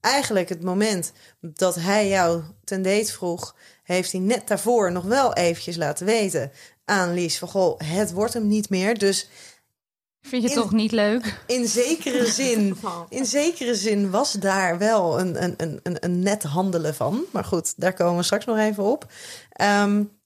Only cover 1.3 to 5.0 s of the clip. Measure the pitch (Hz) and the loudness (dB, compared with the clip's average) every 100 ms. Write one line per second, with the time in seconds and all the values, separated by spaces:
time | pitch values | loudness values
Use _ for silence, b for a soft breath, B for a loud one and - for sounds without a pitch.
1.3 | b 170 151 185 175 170 208 202 190 170 | b -16 -2 0 0 0 2 2 2 2
2.3 | 170 160 - - 190 190 202 214 - 180 | 2 -4 -16 -8 -4 0 0 0 -4 -6
3.3 | 175 - b b b - 180 180 190 190 | -6 -8 b b b -2 -2 0 -2 0
4.3 | 240 - 202 214 240 190 180 | 0 0 -2 2 2 2 0